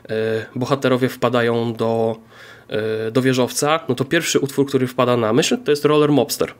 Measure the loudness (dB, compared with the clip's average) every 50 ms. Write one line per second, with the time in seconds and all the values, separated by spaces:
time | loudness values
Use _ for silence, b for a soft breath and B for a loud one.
0 | B -8 -4 -4 -2 -2 -2 -4 -6 -6 -8 -6 -4 -2 -2 0 2 2 2 2
1 | 0 -2 -2 0 -2 0 0 2 2 2 0 0 0 -2 -2 -2 -2 0 0 0
2 | 0 0 -2 -4 B B B B B B B B B B -6 -4 -4 -4 -4 -4
3 | -4 -2 0 0 2 2 2 2 0 0 0 -2 0 0 0 0 0 -2 -2 -2
4 | -2 0 0 -2 0 2 0 0 0 0 0 0 0 2 0 -2 -2 -2 0 0
5 | 0 2 2 2 2 2 2 2 2 2 0 -2 0 0 -2 0 2 2 2 4
6 | 4 4 4 2 2 2 0 -4 -4 -4 -6 -10